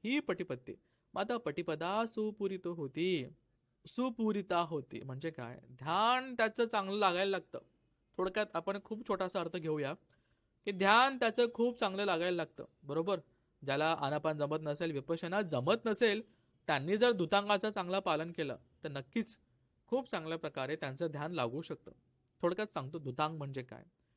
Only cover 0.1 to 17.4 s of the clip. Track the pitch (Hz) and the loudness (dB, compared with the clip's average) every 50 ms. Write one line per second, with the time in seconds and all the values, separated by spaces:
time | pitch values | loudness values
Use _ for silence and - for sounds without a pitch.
0.1 | 262 294 285 - 180 180 175 - 135 123 - - - - _ _ _ _ _ _ | 0 0 0 0 -2 -2 -4 -6 -6 -8 -8 -12 -14 -14 _ _ _ _ _ _
1.1 | - - 202 220 247 226 - 156 143 175 175 - 156 151 165 180 196 214 233 226 | -4 -4 -2 -2 -2 -2 -2 -4 -4 -4 -4 -4 -4 -2 -2 -2 0 0 -2 -2
2.1 | - 220 214 214 208 - 202 190 190 185 - 175 175 165 147 135 - 156 175 185 | -2 -2 -2 -2 -2 -2 -4 -4 -4 -4 -6 -6 -6 -4 -6 -4 -2 0 2 2
3.1 | 185 151 123 131 - _ _ _ _ _ _ _ _ _ - - - - 254 262 | 2 0 -2 -4 -10 _ _ _ _ _ _ _ _ _ -20 -8 -4 -2 -2 0
4.1 | 233 - 220 214 208 208 185 - 180 175 170 151 165 143 139 - - - - 135 | 0 0 0 2 2 0 0 0 2 2 2 2 -2 -4 -6 -6 -10 -10 -8 -8
5.1 | 131 135 165 160 156 - 120 117 127 127 - 123 131 - 131 151 170 196 220 233 | -8 -6 -6 -6 -6 -8 -10 -10 -12 -14 -18 -20 -16 -8 -4 0 2 4 4 4
6.1 | 247 254 262 269 247 240 226 214 214 - 233 226 226 208 190 190 196 214 208 190 | 4 2 0 -2 0 0 0 2 2 0 0 2 2 0 0 0 2 2 4 4
7.1 | 175 180 196 196 196 180 - _ - - - _ _ _ _ _ _ _ _ _ | 4 2 2 0 0 -2 -4 _ -12 -14 -14 _ _ _ _ _ _ _ _ _
8.1 | _ - 185 190 190 214 208 208 - - 170 196 196 202 - - 220 214 - - | _ -4 -2 -2 0 -2 -2 -2 -2 -4 -2 -2 -4 -4 -6 -10 -10 -6 -4 -2
9.1 | 202 185 185 180 - 190 170 160 180 180 156 160 156 151 143 135 143 - _ _ | -2 -2 -2 -2 -2 -2 -2 -2 -4 -4 -2 -2 0 0 0 -2 -4 -6 _ _
10.1 | _ _ _ _ _ _ _ _ _ _ - 208 202 180 196 196 214 233 262 269 | _ _ _ _ _ _ _ _ _ _ -6 -4 0 4 6 8 8 8 8 6
11.1 | 269 247 240 226 220 247 240 233 240 - 233 247 240 - 233 196 190 196 208 196 | 4 2 0 2 4 4 2 4 4 2 2 2 2 0 0 0 0 0 0 2
12.1 | 175 165 175 180 180 170 160 - _ - 131 - _ _ - 143 160 165 165 196 | 2 2 2 0 0 0 -2 -4 _ -12 -14 -14 _ _ -8 -4 -2 0 0 0
13.1 | 190 - - _ _ _ _ _ _ - 139 139 135 143 151 160 165 - 143 135 | 0 -2 -4 _ _ _ _ _ _ -8 -2 0 2 2 4 2 2 2 0 0
14.1 | 151 151 151 160 156 147 147 143 151 156 156 147 147 - 170 165 151 143 135 - | 0 0 0 0 0 0 0 0 0 -2 -2 -2 -2 -2 -2 -2 -2 -2 -2 -2
15.1 | 165 160 - 165 185 208 208 165 151 123 127 170 220 226 - 226 208 - 240 220 | -4 -4 -2 -2 0 0 0 0 0 0 2 2 2 2 2 0 2 4 4 4
16.1 | 202 220 220 - _ _ _ _ _ _ _ - 151 135 135 170 202 208 240 247 | 4 2 -4 -8 _ _ _ _ _ _ _ 0 0 0 2 2 2 4 4 4
17.1 | 226 185 170 151 202 202 | 4 4 2 4 4 4